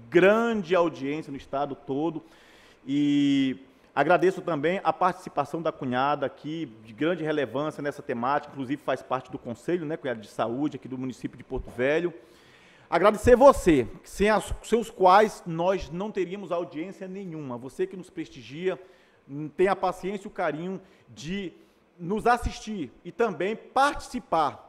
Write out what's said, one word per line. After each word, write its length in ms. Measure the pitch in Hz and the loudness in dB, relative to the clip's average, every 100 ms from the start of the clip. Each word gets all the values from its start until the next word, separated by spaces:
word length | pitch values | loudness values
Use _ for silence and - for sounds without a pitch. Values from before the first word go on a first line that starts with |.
| 117 | 2
grande 680 | 170 185 220 233 220 160 | 6 6 6 2 -2 0
audiência 560 | 175 170 127 139 156 147 | 2 2 0 -6 -6 -8
no 60 | 139 | -12
estado 380 | - 139 143 | -8 -4 -4
todo. 480 | 131 - 135 165 156 - - - - - _ 131 | -6 -6 -4 -4 -6 -14 -20 -20 -20 -20 _ -4
E 680 | 143 147 143 143 139 135 123 - _ _ | 0 2 4 4 2 0 -2 -12 _ _
agradeço 460 | 135 147 170 180 185 | 0 4 4 4 0
também 400 | 175 151 156 190 | -4 -2 0 0
a 120 | 160 | -2
participação 680 | - 185 175 - 147 139 165 | 0 0 -2 -8 -4 -4 -4
da 100 | 160 | -6
cunhada 540 | - 131 123 139 147 | -4 -4 0 0 0
aqui, 480 | 131 - 147 165 139 110 | -4 -8 -12 -10 -10 -14
de 100 | 113 | -14
grande 280 | 107 156 180 | -4 -2 -2
relevância 600 | 156 151 123 127 151 - | -2 -2 -2 -2 -4 -6
nessa 200 | 143 139 | -8 -8
temática, 480 | - 120 123 143 - | -6 -4 0 -2 -4
inclusive 280 | 135 123 143 | -10 -6 -6
faz 200 | - 131 | -2 -4
parte 280 | - 131 - | -2 -6 -6
do 80 | 143 | -12
Conselho, 460 | 123 113 - 180 | -12 -10 -4 -4
né, 120 | 147 160 | -4 -6
cunhada 240 | 131 113 | -6 -8
de 80 | 101 | -8
Saúde 480 | - 113 123 147 131 | -4 -4 -2 -4 -6
aqui 120 | 123 | -12
do 80 | 131 | -8
município 400 | 131 - 127 120 | -8 -8 -12 -14
de 80 | |
Porto 240 | - 127 - | -10 -10 -8
Velho. 440 | 117 135 160 175 - - - - - - - - | -2 0 0 -2 -6 -20 -20 -20 -20 -20 -20 -2
Agradecer 460 | - 202 208 247 233 | 4 4 4 6 10
você, 500 | 277 262 180 143 107 - | 10 8 4 4 2 -6
sem 280 | - - 208 | -12 0 2
as, 240 | 202 - - | 2 0 -8
sem 160 | - 226 | -2 -2
os 100 | 208 | -2
quais 540 | - 180 196 214 - 175 | 4 8 8 6 0 -8
nós 440 | 165 180 190 139 | -2 0 0 -4
não 200 | 175 208 | -8 -6
teríamos 400 | 202 175 202 170 | -4 -4 -6 -6
audiência 560 | 175 180 147 185 190 190 | -4 -6 -8 -10 -12 -12
nenhuma. 520 | 190 185 156 139 120 | -12 -10 -10 -10 -10
Você 280 | 127 - 185 | -10 -6 -6
que 100 | 190 | -8
nos 120 | - | -14
prestigia, 720 | 165 156 139 110 151 180 - - - _ _ - 143 151 - | -12 -14 -14 -16 -6 -4 -6 -10 -20 _ _ -14 -10 -6 0
tem 120 | 196 | 2
a 80 | 190 | 2
paciência 500 | 185 - 185 202 214 | -2 -4 -8 -8 -10
e 20 | |
o 20 | |
carinho 500 | - 170 151 180 190 - _ - | -4 -4 -4 -6 -10 -12 _ -20
de 440 | 110 147 202 180 - _ _ _ - | -14 -8 -8 -8 -14 _ _ _ -12
nos 280 | 170 214 226 | -6 -2 2
assistir 640 | 240 233 - 214 208 135 - | 0 -2 -8 -10 -8 -10 -12
e 80 | 175 | -10
também 420 | - 226 151 190 | -2 -2 0 -4
participar 1120 | 220 - 247 285 - - 247 - 165 139 107 | -4 -4 2 2 0 -10 -10 -2 0 0 -2